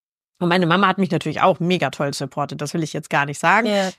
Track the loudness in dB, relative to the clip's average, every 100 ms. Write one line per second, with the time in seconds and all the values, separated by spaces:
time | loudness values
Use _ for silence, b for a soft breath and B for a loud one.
0 | _ _ _ -4 0 2 2 4 2 2
1 | 0 0 -2 0 2 2 0 0 -2 -2
2 | -4 -4 -6 -6 -6 -6 -6 -4 -4 -8
3 | -2 0 0 0 2 4 2 0 -2